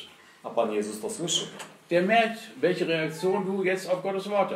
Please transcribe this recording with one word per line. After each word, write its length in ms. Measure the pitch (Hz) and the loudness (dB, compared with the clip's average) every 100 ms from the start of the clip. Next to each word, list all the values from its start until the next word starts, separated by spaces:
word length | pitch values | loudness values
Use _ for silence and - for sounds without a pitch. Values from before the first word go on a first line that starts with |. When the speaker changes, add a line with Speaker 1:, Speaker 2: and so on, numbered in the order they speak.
| - - - - | -14 -20 -20 -16
Speaker 1:
A 60 | 117 | -4
Pan 220 | 113 113 | 0 0
Jezus 280 | 107 104 101 | 0 -2 -4
to 100 | 107 | -6
słyszy. 360 | - 165 - - - - - - | -6 -2 -2 -2 -8 -16 -18 0
Speaker 2:
Der 120 | 170 | 2
merkt, 360 | 185 226 220 214 - - | 4 4 4 0 -12 0
welche 240 | 160 175 | 0 2
Reaktion 600 | 175 165 156 160 185 202 | 0 0 0 -2 0 0
du 200 | 185 196 | 0 0
jetzt 260 | 185 185 180 | 0 0 0
auf 120 | 180 | -2
Gottes 260 | 196 190 190 | 0 -4 0
Wort 240 | 202 185 | 0 0